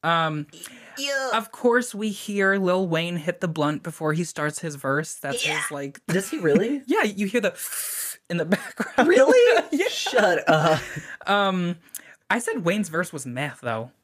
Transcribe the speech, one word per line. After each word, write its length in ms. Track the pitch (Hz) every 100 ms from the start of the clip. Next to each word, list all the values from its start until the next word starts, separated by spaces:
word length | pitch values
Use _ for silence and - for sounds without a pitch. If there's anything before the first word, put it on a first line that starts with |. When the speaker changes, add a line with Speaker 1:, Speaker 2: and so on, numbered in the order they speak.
Speaker 1:
Um, 440 | 160 165 160 151 147 - - - - -
Speaker 2:
Yeah. 320 | 277 277 262
Speaker 1:
of 180 | 226 214
course, 420 | - 247 240 240
we 160 | 202 220
hear 460 | 196 - 202 196 196
Lil 320 | 185 185 190
Wayne 280 | 160 170 175
hit 220 | 156 175
the 80 | 180
blunt 340 | 160 147 151
before 300 | - 160 156
he 100 | 156
starts 340 | 170 - 151 147
his 160 | 165
verse. 400 | 143 135 139 156
That's 320 | - 143 135 147
Speaker 2:
Yeah. 140 | 151
Speaker 1:
his, 80 | 147
like, 300 | 143 139 - -
Speaker 2:
Does 220 | 170 196
he 80 | 311
really? 440 | 170 147 220 285
Speaker 1:
<laughs> 20 | 262
Yeah, 180 | 349
you 220 | 277 196 202
hear 140 | 233
the 140 | 196 - - - - - - -
<laughs> 80 | _
in 60 | 175
the 80 | 160
background. 640 | 196 - - - - 254
Speaker 2:
Really? 560 | 381 539 508 480 466 -
Speaker 1:
<laughs> 40 |
Yeah. 140 | 294 370
Speaker 2:
Shut 600 | - - 254 202 160 -
up. 320 | 156 160 156 - 147 - - -
Speaker 1:
Um, 480 | 202 196 185 175 170 _ - - - _
I 120 | 214
said 240 | 240 440
Wayne's 240 | 226 214 180
verse 240 | 160 175
was 120 | 151 127
meh, 260 | 120 143 127
though. 300 | 123 110 120 _